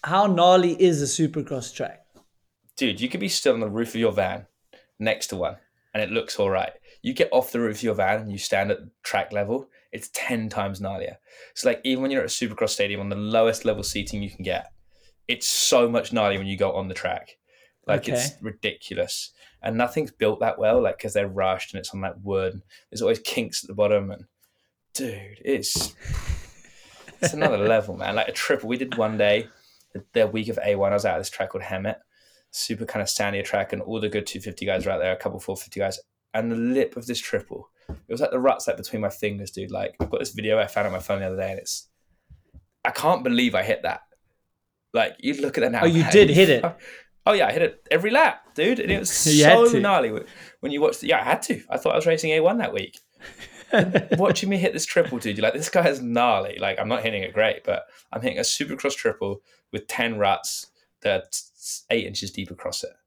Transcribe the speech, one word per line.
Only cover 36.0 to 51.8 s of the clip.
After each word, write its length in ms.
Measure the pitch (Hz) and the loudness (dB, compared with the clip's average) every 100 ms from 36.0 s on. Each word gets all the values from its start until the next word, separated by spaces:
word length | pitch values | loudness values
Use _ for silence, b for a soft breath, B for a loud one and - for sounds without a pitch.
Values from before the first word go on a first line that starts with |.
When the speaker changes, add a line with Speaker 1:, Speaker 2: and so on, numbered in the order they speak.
| - _ _ | -14 _ _
Speaker 2:
and 180 | 110 117 | -4 -2
the 40 | 117 | -2
lip 420 | 120 127 127 - | 0 0 0 -4
of 80 | 117 | -8
this 120 | 117 | -8
triple, 500 | - - - - - B B | -4 -6 -6 -16 -16 B B
it 220 | B _ | B _
was 100 | 117 | -2
like 100 | 143 | 0
the 80 | 131 | 2
ruts, 280 | 131 - - | 2 0 -2
like, 100 | - | -6
between 240 | 101 113 | -6 -4
my 80 | 104 | -6
fingers, 420 | - 107 101 98 | -4 -6 -6 -10
dude. 200 | - 98 | -10 -8
Like, 240 | 98 98 - | -6 -8 -6
I've 100 | - | -6
got 100 | - | -4
this 120 | 127 | -6
video 280 | - 107 107 | -6 0 0
I 80 | 101 | 0
found 200 | - 104 | -2 -2
on 60 | |
my 60 | 92 | -4
phone 200 | - 98 | -4 -4
the 60 | 95 | -4
other 100 | 95 | -4
day, 140 | 95 | -6
and 80 | 98 | -6
it's, 280 | - - - _ _ _ _ - _ - _ _ | -8 -12 -12 _ _ _ _ -20 _ -20 _ _
I 80 | - | -6
can't 320 | - 151 180 | 0 2 2
believe 320 | 127 120 123 98 | 2 2 2 0
I 80 | |
hit 200 | 101 - | 0 -2
that. 180 | 82 - _ _ _ _ _ _ _ _ _ | -2 -6 _ _ _ _ _ _ _ _ _
Like, 220 | 117 110 - | 0 0 -2
you 140 | - 139 | -6 -2
look 220 | 139 - | -2 0
at 40 | |
that 100 | 123 | 0
now, 100 | 117 | 2
Speaker 1:
Oh, 40 | 170 | 4
you 140 | 165 | 4
Speaker 2:
like, 80 | 156 | 6
Speaker 1:
did 180 | 202 180 | 8 8
hit 200 | 151 185 | 8 8
it? 160 | 127 170 - B B B _ - | 6 2 -6 B B B _ 2
Speaker 2:
Oh, 60 | |
yeah, 140 | 202 127 | 4 4
I 40 | |
hit 80 | 135 | 2
it 240 | 160 - - | 0 -2 0
every 220 | 165 202 | 2 4
lap, 420 | 254 320 - _ | 6 4 2 _
dude, 260 | - 175 247 | 0 2 2
and 120 | - | 0
it 80 | 190 | 0
was 260 | 185 - 156 | 0 0 4
Speaker 1:
<laughs> 120 | 147 | 8
You 60 | 147 | 10
had 80 | 202 | 10
Speaker 2:
so 140 | 233 | 8
Speaker 1:
to. 80 | 226 | 6
Speaker 2:
gnarly. 320 | 202 185 117 | 4 4 2
When, 140 | 107 - b b b | -2 -10 b b b
when 120 | 135 | -4
you 80 | 143 | 2
watch 200 | 151 - | 2 0
the, 80 | - | 0
yeah, 120 | 147 | 2
I 20 | |
had 180 | 104 156 | 2 0
to. 180 | - 110 - | 0 -6 -4
I 80 | |
thought 160 | - | -2